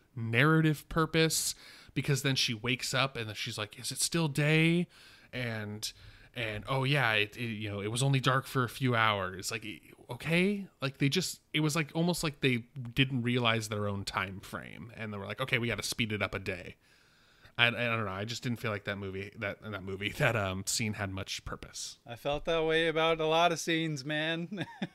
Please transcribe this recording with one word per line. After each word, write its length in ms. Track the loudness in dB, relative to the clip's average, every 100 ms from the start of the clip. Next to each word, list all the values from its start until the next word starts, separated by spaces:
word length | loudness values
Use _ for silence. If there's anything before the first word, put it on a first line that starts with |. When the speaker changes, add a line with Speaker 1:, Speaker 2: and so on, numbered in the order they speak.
| _ -8
Speaker 1:
narrative 720 | 0 4 6 6 4 2 -2
purpose, 680 | 0 2 4 4 2 -2 -6 -14 -20 -6
because 280 | -4 0 2
then 140 | 2 2
she 180 | 0
wakes 400 | 0 -2 -2 -2
up 240 | 0 0 -2
and 100 | -8
then 80 | -6
she's 220 | -6 -6
like, 200 | -8 -8
"Is 140 | -8
it 80 | -2
still 300 | 0 2 0
day?" 580 | 2 4 4 4 4 0 -8 -20 -20 -12
And, 580 | -8 -6 -4 -6 -6 -8 -10 -18 -20 -12
and, 300 | -6 -4 -4 -2
"Oh 160 | 0 2
yeah, 260 | 2 4
it, 220 | 2 2 -2
it, 60 |
you 280 | -6 -4 -4
know, 120 | -4
it 100 | -2
was 100 | 2
only 200 | 4 4
dark 240 | 4 2 2
for 180 | 0
a 60 | 0
few 260 | 0 2 4
hours." 560 | 4 4 -2 -4 -6
Like, 140 | -6 -8
e-, 260 | -12 -16 -20 -14
okay, 580 | -8 0 2 4 0 -6 _
like, 180 | -6 0
they 100 | 2
just, 320 | 2 -2 -6 _
it 60 | 0
was, 160 | 2 0
like, 160 | 0
almost 300 | 2 2 2
like 160 | -2 2
they 240 | 2 2 -2 -10 -2
didn't 300 | 2 4 2
realize 440 | 0 2 2 2 0
their 220 | -2 -2
own 160 | -2 -2
time 340 | -2 -4 -6
frame, 540 | -10 -10 -10 -14 -14 -10
and 160 | -8
they 60 | -8
were 80 | -8
like, 160 | -6
"Okay, 160 | 0 0
we 100 | 0
gotta 160 | -2
speed 300 | -4 -2 -2
it 80 | 0
up 120 | -2
a 60 | -2
day." 380 | -6 -6 -10 -18 _ _ _ _ _ _ -10 2
I, 100 | 4
I 40 |
don't 320 | 4 0 0
know. 80 | -2
I 140 | -4 -6
just 180 | -4
didn't 160 | -4 -2
feel 120 | -2
like 120 | -4
that 140 | -4 -4
movie, 340 | -6 -6 -8 -6
that, 220 | -6 -6
that 200 | -8 -8
movie, 260 | -6 -4 -4
<laughs> 80 | 0
that, 180 | 2 2
um, 280 | 0 -2 -2
scene 280 | -2 -2
had 160 | -2 -6
much 340 | -6 -8 -10 -10
purpose. 520 | -12 -12 -12 -12 -14 -16
Speaker 2:
I 100 | -8
felt 280 | -4 -2 -2
that 200 | 0 2
way 220 | 2 2
about 340 | 4 2 2
a 60 | 2
lot 260 | 4 4
of 80 | 2
scenes, 420 | 0 0 0 -2
man. 600 | -4 -2 -2 -4 -4 -6 -8 -6 -6